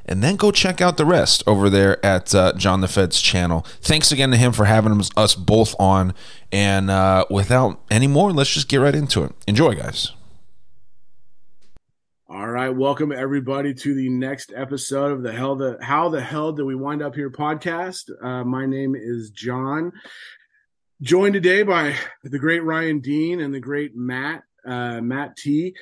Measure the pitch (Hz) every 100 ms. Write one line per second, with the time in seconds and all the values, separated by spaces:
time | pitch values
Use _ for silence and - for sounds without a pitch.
0 | - 95 127 196 208 202 185 180 180 170
1 | 156 180 - - - 101 101 98 98 -
2 | 101 95 - 101 90 92 98 95 92 -
3 | 92 - - 92 87 82 - - - 156
4 | - 143 135 120 123 110 104 110 110 104
5 | 95 - 107 - 92 107 - - 95 95
6 | 92 92 - - - 98 101 98 95 95
7 | 95 95 - 101 98 127 123 - - 107
8 | 139 143 202 160 139 - 139 139 143 147
9 | 143 104 71 - - 104 160 92 55 -
10 | - - - - - - - - - -
11 | - - - - - - - - _ _
12 | _ _ _ 95 107 120 131 127 135 139
13 | 151 131 135 143 127 139 143 131 143 135
14 | 131 127 131 139 - 117 135 139 - 139
15 | 143 139 123 113 135 135 135 117 117 143
16 | 170 156 120 151 156 151 135 131 139 147
17 | 147 143 139 131 151 156 175 170 185 185
18 | - - 127 127 123 131 135 135 135 135
19 | 113 120 110 104 113 123 135 151 175 -
20 | - - - - _ _ _ _ _ _
21 | 127 175 202 196 175 190 202 175 147 135
22 | - - 131 135 151 170 160 160 165 151
23 | 127 147 165 175 143 139 120 143 147 113
24 | 123 127 143 165 _ _ 127 123 120 117
25 | 117 135 143 - 135 147 180 -